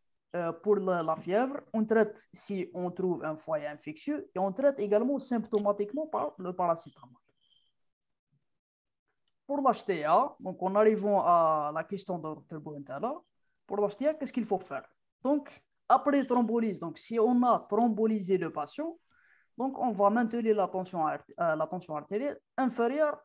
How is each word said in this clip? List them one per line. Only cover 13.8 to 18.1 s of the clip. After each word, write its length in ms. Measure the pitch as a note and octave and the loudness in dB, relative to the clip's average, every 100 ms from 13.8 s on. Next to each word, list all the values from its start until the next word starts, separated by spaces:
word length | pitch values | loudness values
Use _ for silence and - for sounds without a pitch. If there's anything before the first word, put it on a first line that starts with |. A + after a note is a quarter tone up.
| G3+ G3+ | -2 0
T 120 | C#4+ | -2
A, 60 | |
qu'est-ce 180 | D4+ C#4 | -2 -4
qu'il 120 | - | -4
faut 140 | G#3+ F#3 | -2 -2
faire ? 260 | - D#3 - _ _ _ | -4 -12 -14 _ _ _
Donc, 400 | B3+ D4 C#4+ - _ _ - | 0 0 -2 -14 _ _ 2
après 360 | B3+ C#4+ C#4 B3+ | 4 4 2 2
thrombolyse, 540 | B3 A3+ A#3 A3+ E3+ | 2 2 0 0 -2
donc 180 | E3+ D3+ | -8 -10
si 200 | - A3+ | -6 0
on 240 | A3+ B3 | 4 4
a 240 | B3 G3+ - | 4 2 2
thrombolysé 680 | G#3 A#3+ G#3 A3 | 2 2 2 2